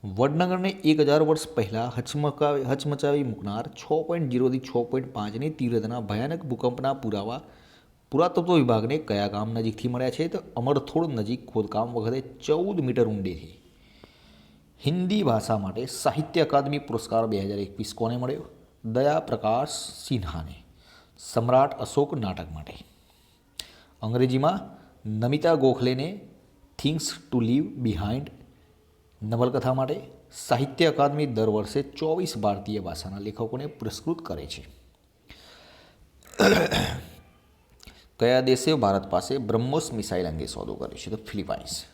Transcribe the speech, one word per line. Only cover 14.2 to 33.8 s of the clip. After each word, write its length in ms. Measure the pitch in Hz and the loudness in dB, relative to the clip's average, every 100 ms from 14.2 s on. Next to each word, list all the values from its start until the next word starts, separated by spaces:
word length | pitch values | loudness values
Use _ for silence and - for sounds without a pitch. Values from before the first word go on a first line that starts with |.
| - - - - _ _ 139 | -20 -20 -20 -20 _ _ -2
હિન્દી 380 | 175 180 208 | 0 0 2
ભાષા 340 | 165 113 - 110 | 2 2 2 -2
માટે 280 | 95 101 127 | 0 -6 -8
સાહિત્ય 560 | - 143 151 156 170 | -2 0 0 0 2
અકાદમી 380 | 151 143 139 143 | 4 4 2 -4
પુરસ્કાર 480 | - 113 - 113 113 | -2 -6 0 0 2
બે 120 | 104 | 0
હજાર 200 | 98 101 | -2 -4
એકવીસ 340 | 98 - 104 | -6 -6 -10
કોને 240 | - 113 123 | -2 -2 -2
મળ્યો? 260 | 127 147 - - - _ 113 | -4 -6 -10 -18 -20 _ -2
દયા 340 | 113 139 156 | 2 4 2
પ્રકાશ 500 | 156 110 107 117 147 - - - - | 0 -2 0 0 0 -6 -10 -12 -4
સિન્હાને. 560 | 127 87 82 78 - - - _ - _ _ | -2 -2 -6 -8 -12 -20 -20 _ -20 _ _
સમ્રાટ 640 | - - 117 127 143 - | -2 0 4 6 4 0
અશોક 340 | - - 143 | -2 0 0
નાટક 380 | 151 104 87 82 | 0 -4 -6 -8
માટે. 220 | 78 73 - - _ _ _ _ _ _ - - - _ _ | -12 -14 -16 -20 _ _ _ _ _ _ -16 -16 -16 _ _
અંગ્રેજીમાં 580 | 110 123 131 131 151 190 - - - _ 107 | -2 2 4 4 2 0 -6 -18 -20 _ -6
નમિતા 440 | 107 120 147 165 | -2 0 2 4
ગોખલેને 680 | 160 131 120 123 127 151 202 - - _ _ _ - 139 | 6 4 4 0 0 -4 -8 -16 -20 _ _ _ -2 -2
Things 200 | 160 - - - | 0 -4 -10 -4
to 160 | 127 113 | 0 2
Leave 340 | 131 175 - | 2 0 -2
Behind 480 | 123 87 104 123 147 - - _ _ _ _ _ _ _ | -2 0 -2 -4 -6 -14 -20 _ _ _ _ _ _ _
નવલકથા 500 | 107 117 123 131 127 | -4 2 2 2 0
માટે 280 | 131 131 160 - - _ - - | 0 0 -4 -8 -20 _ -16 -2
સાહિત્ય 380 | 120 139 - 160 | 0 0 2 2
અકાદમી 400 | 147 143 147 147 | 4 2 2 -2
દર 240 | 110 110 | 2 2
વર્ષે 320 | 107 104 139 | 2 0 -4
ચોવીસ 560 | 143 - 156 165 185 110 | -4 -4 -2 -2 -2 0
ભારતીય 420 | 104 98 101 104 | 0 0 -4 -6
ભાષાના 400 | 87 82 92 98 | -6 -8 -10 -8
લેખકોને 460 | 104 104 113 127 147 | -10 -6 -6 -4 -8
પુરસ્કૃત 580 | - | -8